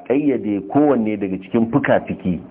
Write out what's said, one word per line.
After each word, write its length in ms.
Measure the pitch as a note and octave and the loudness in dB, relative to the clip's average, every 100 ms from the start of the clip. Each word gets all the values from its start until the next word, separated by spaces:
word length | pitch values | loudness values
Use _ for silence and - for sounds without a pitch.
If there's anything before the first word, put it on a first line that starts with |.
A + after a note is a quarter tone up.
| - | -2
ƙayyade 520 | C#3+ D3 A2+ G#2 G2+ F#2+ | 0 0 0 -2 -4 0
kowanne 480 | C#3+ D3 A#2+ G#2+ G2+ | 2 4 4 0 -2
daga 200 | G2 F#2+ | -4 -6
cikin 320 | - A#2 A2+ | -2 0 2
fuka-fiki 720 | C3+ C3+ G2+ - F2+ F#2 E2 - | 0 2 2 0 -4 -4 -4 -4